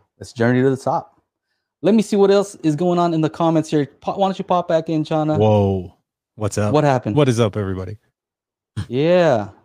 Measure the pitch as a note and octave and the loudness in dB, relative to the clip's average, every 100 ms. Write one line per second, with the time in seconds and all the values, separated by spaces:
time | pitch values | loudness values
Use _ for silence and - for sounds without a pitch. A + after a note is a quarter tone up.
0 | _ - G2 A#2 A#2 B2+ C3+ C3 C3 E3 | _ -20 -12 -2 0 2 0 0 -4 -4
1 | - _ _ _ _ _ _ _ E3+ A3+ | -6 _ _ _ _ _ _ _ 0 2
2 | - G3+ G3 G3+ G3 - D#3+ D3 F3+ F3 | 2 2 4 4 0 -4 -2 0 0 0
3 | F3 D#3+ D#3 - E3 D#3+ D#3 D3+ C#3 _ | 0 0 -2 0 0 0 0 -2 -2 _
4 | - F3+ F#3+ F#3+ F#3 F3+ E3+ E3 E3 D#3+ | -8 -2 -2 -2 -2 -2 0 -2 -2 -4
5 | D3+ D#3 D3+ D#3 G#2+ G#2+ G2 F#2+ F2+ - | -2 -2 -2 0 2 2 2 -2 -6 -18
6 | _ _ _ - G#2+ - G#2+ D3+ D3 C3 | _ _ _ -8 -6 -2 0 2 2 0
7 | A2 A#2 C3 A2+ A2 G#2+ F#2+ F#2 F#2+ G#2 | 0 0 2 2 0 -2 -6 -6 -10 -14
8 | _ _ _ _ _ _ _ - - B2 | _ _ _ _ _ _ _ -12 -6 -2
9 | D#3+ F3+ E3 A#2 G2 - | 2 2 4 2 -2 -12